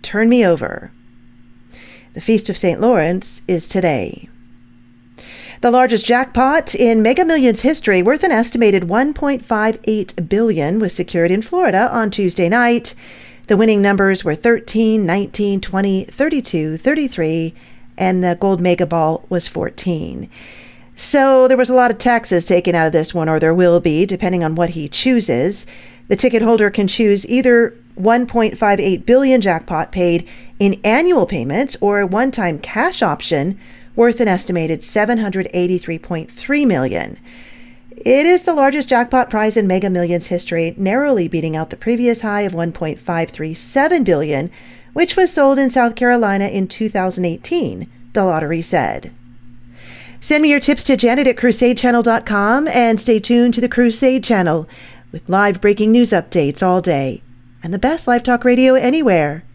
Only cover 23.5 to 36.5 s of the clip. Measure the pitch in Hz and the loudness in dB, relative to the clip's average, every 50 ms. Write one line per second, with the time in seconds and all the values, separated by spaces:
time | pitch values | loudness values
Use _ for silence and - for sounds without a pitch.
23.5 | 165 175 180 175 170 175 170 175 151 156 190 196 196 180 214 180 185 180 170 156 | 4 4 4 4 4 4 2 0 0 0 0 -2 -2 -4 -2 -2 -2 0 -2 -2
24.5 | 160 165 175 165 170 165 147 - - - - 262 254 240 214 - 135 120 135 180 | -2 -2 -2 -2 -2 -8 -10 -8 -6 -2 0 0 2 0 0 0 -2 0 0 -2
25.5 | 202 - - - - - - - - - - - 202 202 - 254 - 226 220 226 | -2 -4 -8 -10 -16 -20 -20 -20 -20 -20 -4 -4 -2 0 2 2 2 2 2 2
26.5 | 226 220 208 202 196 - 202 185 - - 226 208 202 202 196 - - 254 262 254 | 2 2 2 0 0 0 -2 -2 0 0 2 2 2 0 0 -2 -2 0 2 4
27.5 | 240 233 233 - - - - _ - - 185 214 233 247 247 240 - 240 226 220 | 4 4 4 0 -4 -12 -20 _ -12 -2 0 2 2 2 0 -2 -2 0 0 0
28.5 | - - 226 208 202 202 208 196 185 170 - - 240 262 277 262 262 254 196 196 | -2 -2 0 0 0 0 0 -2 -2 -2 0 2 2 4 4 4 2 2 2 0
29.5 | 170 160 - - 175 156 156 - - 185 180 175 170 170 165 - - - - - | -2 -2 -4 -6 -6 -6 -6 -6 -4 -2 0 0 0 -2 -4 -8 -20 -20 -20 -20
30.5 | - - 202 196 190 - - 208 220 269 330 359 359 277 185 - 208 165 117 131 | -6 -2 0 0 0 0 0 0 2 2 2 2 2 2 2 0 -2 -6 -4 -4
31.5 | 143 202 277 269 - - - 202 202 202 202 185 185 214 247 269 262 - 202 175 | -2 -2 -4 -4 -4 -4 -2 0 0 0 -2 0 0 0 0 0 -2 -2 -4 -4
32.5 | 156 143 - - - 214 262 359 359 - - 185 147 143 - - 170 147 139 175 | -4 -6 -10 -8 -4 -2 -2 -2 -2 -2 -2 -2 -2 -4 -4 -4 -2 -2 -2 -4
33.5 | 196 - - - - - - - - - 233 240 226 233 247 214 185 180 - - | -6 -8 -12 -20 -20 -20 -20 -12 0 2 2 2 2 2 0 0 0 -2 -2 -4
34.5 | 185 175 160 160 165 - - - - 214 208 214 240 226 220 202 185 190 180 - | -4 -4 -2 -4 -4 -4 -6 -4 -2 0 0 0 0 -2 -2 -4 -4 -6 -6 -4
35.5 | - 180 180 175 185 180 - - 165 160 - - 175 160 160 - - - - - | -4 -4 -2 -2 -2 -4 -4 -6 -10 -10 -8 -8 -8 -8 -8 -12 -18 -18 -6 -4